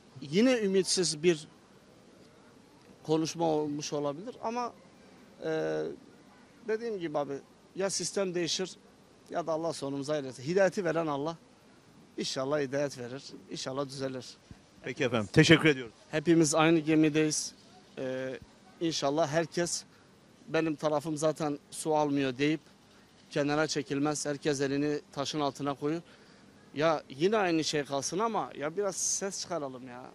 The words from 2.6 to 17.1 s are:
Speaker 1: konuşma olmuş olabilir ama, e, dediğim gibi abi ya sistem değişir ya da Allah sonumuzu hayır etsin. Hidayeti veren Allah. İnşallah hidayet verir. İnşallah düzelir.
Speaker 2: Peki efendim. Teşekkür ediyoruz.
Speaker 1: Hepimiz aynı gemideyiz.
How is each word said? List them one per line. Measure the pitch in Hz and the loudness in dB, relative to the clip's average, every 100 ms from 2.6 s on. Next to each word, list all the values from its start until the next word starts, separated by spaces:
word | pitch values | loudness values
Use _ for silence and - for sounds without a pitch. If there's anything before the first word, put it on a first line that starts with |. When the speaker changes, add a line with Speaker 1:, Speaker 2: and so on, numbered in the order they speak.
| - - - - | -20 -20 -20 -12
Speaker 1:
konuşma | - 160 160 165 165 | -2 0 0 -2 0
olmuş | 151 151 147 147 | 0 -2 -6 -6
olabilir | 151 143 143 226 247 | -4 -4 -6 -10 -8
ama, | 226 240 240 - - - - - - - | -6 -4 -6 -10 -20 -20 -20 -20 -20 -10
e, | 160 160 156 156 156 - - - - - - - - | -4 -2 -2 -4 -6 -10 -18 -20 -20 -20 -20 -14 -6
dediğim | 220 233 202 | -4 -4 -6
gibi | 165 151 | -4 -2
abi | 139 139 - - - 160 | -2 -6 -12 -20 -16 -4
ya | 190 | -4
sistem | 185 170 208 196 175 | -2 -4 -2 -2 -2
değişir | 165 - 170 - - - - - - | -2 -2 -4 -10 -20 -20 -20 -20 -10
ya | - 160 | -6 -2
da | |
Allah | 160 165 | -2 -2
sonumuzu | 147 139 139 139 | -4 -6 -6 -2
hayır | 151 | -4
etsin. | 135 123 | -4 -8
Hidayeti | 127 180 190 - 170 | 0 4 4 4 0
veren | 160 160 | 0 0
Allah. | 143 147 165 - - - - - - - - | -2 -4 -6 -14 -20 -20 -20 -20 -20 -16 -8
İnşallah | 208 - 135 151 | -4 -2 0 0
hidayet | 139 139 143 131 | 0 -2 -4 -6
verir. | 120 131 - - - | -12 -12 -14 -18 -14
İnşallah | 160 135 131 143 | -10 -6 -4 -6
düzelir. | 135 131 131 - - - - - - | -4 -6 -6 -12 -18 -20 -20 -20 -16
Speaker 2:
Peki | - 127 | -10 -2
efendim. | 131 117 101 | 0 2 4
Teşekkür | - 156 156 156 | 6 10 10 8
ediyoruz. | 131 117 - - | 2 -2 -14 -6
Speaker 1:
Hepimiz | 156 156 165 151 156 | -2 4 6 6 6
aynı | 160 165 | 6 6
gemideyiz. | 151 156 156 | 4 4 6